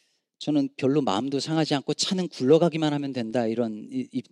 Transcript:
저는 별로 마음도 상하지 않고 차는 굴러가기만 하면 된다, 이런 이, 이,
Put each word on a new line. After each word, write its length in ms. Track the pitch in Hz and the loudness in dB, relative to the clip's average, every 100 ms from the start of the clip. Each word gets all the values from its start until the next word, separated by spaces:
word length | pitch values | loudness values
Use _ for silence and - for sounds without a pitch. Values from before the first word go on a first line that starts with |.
| _ _ _ _ | _ _ _ _
저는 320 | - 151 135 - | -2 0 0 0
별로 260 | 131 147 | 2 2
마음도 360 | 123 98 135 139 | 2 0 -2 -4
상하지 340 | 139 160 151 | -2 -2 0
않고 200 | 143 - | -2 -2
차는 340 | 151 - 185 175 | -4 -2 -2 -2
굴러가기만 640 | - 127 156 170 156 151 | -2 6 6 6 2 -2
하면 180 | 147 139 | -2 -4
된다, 340 | 127 110 123 113 | -4 -2 -2 0
이런 420 | 113 117 107 - | -2 -2 -4 -8
이, 160 | 131 123 | -8 -6
이, 120 | 131 - | -8 -8